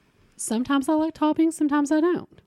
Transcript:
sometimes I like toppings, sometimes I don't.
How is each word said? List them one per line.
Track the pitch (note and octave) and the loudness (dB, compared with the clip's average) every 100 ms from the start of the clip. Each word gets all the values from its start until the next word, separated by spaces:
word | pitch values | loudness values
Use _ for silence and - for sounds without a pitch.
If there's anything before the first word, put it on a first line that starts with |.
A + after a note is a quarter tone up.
| _ _ _ - | _ _ _ -12
sometimes | - A3+ B3+ C#4 C4+ | -6 -4 0 -2 0
I | |
like | D#4 D#4+ | 0 -2
toppings, | - D4+ D4+ D#4+ | -2 0 2 0
sometimes | - D4+ D4 C#4+ | 0 0 0 2
I | D#4 | 2
don't. | E4+ E4 - - | 2 -2 -6 -20